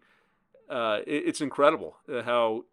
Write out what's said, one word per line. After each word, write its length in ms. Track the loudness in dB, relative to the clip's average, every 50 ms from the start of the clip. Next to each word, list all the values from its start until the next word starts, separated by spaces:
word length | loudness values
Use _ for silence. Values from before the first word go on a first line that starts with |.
| _ _ _ _ _ _ _ _ _ _ _ -20 _ -8
uh, 300 | -4 -2 0 0 0 -2 -2 -2
it, 160 | -4 -2 -2 -2
it's 140 | -2 -2
incredible, 560 | -4 -4 0 4 4 4 4 2 -2 -10 -14 _ _ -8 -8
uh, 100 | -6 -2
how 420 | 0 2 2 2 2 0 -2 -6 -10